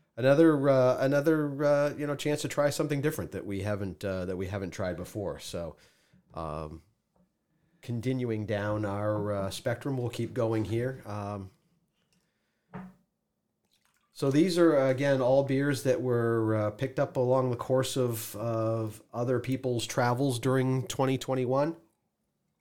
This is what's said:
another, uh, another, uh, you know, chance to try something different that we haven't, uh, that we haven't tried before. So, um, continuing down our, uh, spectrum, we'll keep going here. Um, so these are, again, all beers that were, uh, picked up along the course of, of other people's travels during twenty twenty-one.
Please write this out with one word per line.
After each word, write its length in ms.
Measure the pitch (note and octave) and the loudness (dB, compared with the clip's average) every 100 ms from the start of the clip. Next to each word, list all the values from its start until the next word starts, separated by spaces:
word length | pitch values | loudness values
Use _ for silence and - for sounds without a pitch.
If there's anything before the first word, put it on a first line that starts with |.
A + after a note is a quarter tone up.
| _ - | _ 0
another, 520 | B2+ C#3+ E3 D3+ C#3 | 4 8 8 6 4
uh, 280 | C3+ B2+ B2+ | 6 6 4
another, 640 | C3+ C#3+ C#3+ D#3 D3 C#3 D3 | 2 2 4 2 0 0 2
uh, 280 | C#3+ D3 D3 | 4 2 -2
you 100 | D3 | -4
know, 80 | C#3+ | -4
chance 260 | D3+ D3 | -2 -2
to 60 | C#3+ | -2
try 220 | - D3 | 0 0
something 320 | C3+ C3 C#3+ | 0 -2 0
different 300 | C#3+ D3+ F2 | -2 -2 -6
that 140 | G2 - | -8 -6
we 160 | G2 | -4
haven't, 420 | G2 G#2 G2+ E2+ | -2 -2 -4 -6
uh, 220 | G2+ F#2 F2+ | -4 -4 -4
that 120 | F#2 | -4
we 100 | F#2+ | -4
haven't 240 | G2+ F#2+ | -4 -6
tried 260 | - F#2+ E2+ | -4 -4 -4
before. 420 | F2+ A#2 F#2+ - | -8 -8 -6 -8
So, 360 | - F#2 E2 - _ _ _ _ _ | -10 -8 -10 -12 _ _ _ _ _
um, 480 | - D#2+ D2+ D#2 D#2 - _ _ _ _ _ _ _ _ _ | -10 -8 -8 -10 -12 -18 _ _ _ _ _ _ _ _ _
continuing 640 | - A#2+ A2 C3 B2 A2 G#2 | -8 -6 -4 -2 -2 -4 -2
down 400 | G#2 G#2 G#2+ G#2 | -2 -2 -2 -2
our, 460 | G2+ G#2 G#2+ G#2 | -2 -2 -2 -2
uh, 160 | G2+ G2 | -2 -4
spectrum, 480 | - - A#2 D3 C3+ | -4 -4 -4 -4 -4
we'll 120 | A#2+ | -4
keep 240 | - A#2 | -4 -6
going 320 | A2 A2+ A2+ A2 | -2 0 0 -2
here. 360 | A2+ B2+ C3 G#2+ | -2 -4 -6 -10
Um, 440 | G#2 G2+ G#2 G2 - _ _ _ _ _ _ _ _ _ _ _ F#3 - - _ _ _ _ _ _ _ _ _ _ _ | -8 -6 -8 -10 -16 _ _ _ _ _ _ _ _ _ _ _ -16 -16 -20 _ _ _ _ _ _ _ _ _ _ _
so 160 | - C#3 | -4 0
these 300 | C3+ F#3 E3+ | 4 2 4
are, 280 | E3+ D3 C3+ | 4 6 4
again, 320 | B2+ C#3 C3+ | 2 2 2
all 200 | B2 C3+ | 4 4
beers 400 | C3 C3+ C#3+ C3+ | 4 2 0 0
that 160 | C3+ B2 | 0 0
were, 540 | B2 A#2+ A#2 A#2 A2 A2 | 2 0 2 2 2 2
uh, 140 | G#2+ | 0
picked 280 | G#2 C3+ - | -2 -6 -2
up 180 | C#3 - | -2 0
along 320 | B2 C3 B2+ | 2 2 2
the 60 | A#2+ | -2
course 420 | - C3 C3 - | 0 0 0 0
of, 380 | B2 A2+ - G2+ | -2 -2 -8 -8
of 640 | A2+ A2+ A2 A2+ A2 G#2+ - | -4 -2 0 -2 -4 -8 -10
other 260 | A2+ A#2+ B2+ | -4 -2 -2
people's 480 | B2+ C3 C3 A#2+ - | -2 -2 -2 -2 -2
travels 500 | - A#2+ A#2+ C#3 A#2+ | 0 2 2 0 0
during 460 | C3 C3 C3 C3 B2 | 0 2 2 0 -2
twenty 300 | - C3 C3+ | 0 0 0
twenty-one. 580 | - C3 B2+ C3 D3 E3 _ _ _ _ _ _ _ _ | -2 -2 0 0 0 -4 _ _ _ _ _ _ _ _